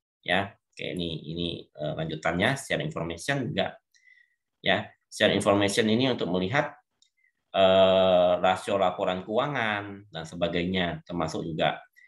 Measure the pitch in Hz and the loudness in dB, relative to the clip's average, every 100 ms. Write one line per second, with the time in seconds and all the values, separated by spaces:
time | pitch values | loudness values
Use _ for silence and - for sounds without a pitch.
0 | _ _ - 90 101 - _ - - 82 | _ _ -2 0 0 -8 _ -12 -8 -6
1 | 85 80 - 85 85 82 - - 76 78 | -6 -6 -8 -6 -4 -6 -12 -8 -6 -4
2 | 80 78 85 87 110 139 - 82 78 82 | -6 -4 -2 0 0 -2 -4 -4 -4 -6
3 | 82 85 - 139 113 85 87 - _ _ | -8 -6 -4 -4 -4 -4 -4 -8 _ _
4 | _ _ _ _ _ _ 98 95 107 _ | _ _ _ _ _ _ 0 0 -2 _
5 | _ - 104 95 107 101 101 120 110 113 | _ 0 2 4 4 4 2 2 2 2
6 | 131 120 82 90 92 139 - - _ _ | 2 0 -2 -2 0 -2 -2 -8 _ _
7 | _ _ _ _ _ 95 95 95 95 95 | _ _ _ _ _ 4 6 8 6 6
8 | 92 90 90 87 92 92 - 98 90 - | 6 6 4 4 2 0 -2 0 0 0
9 | 92 92 90 110 143 139 110 104 101 98 | -2 -4 -2 -2 -2 -2 -2 -4 -6 -14
10 | - 80 82 87 85 87 87 95 87 80 | -14 -14 -12 -4 -2 -2 -2 0 -2 -4
11 | - 87 80 101 82 80 80 - - _ | -8 -4 -4 -4 -6 -2 -2 -2 -10 _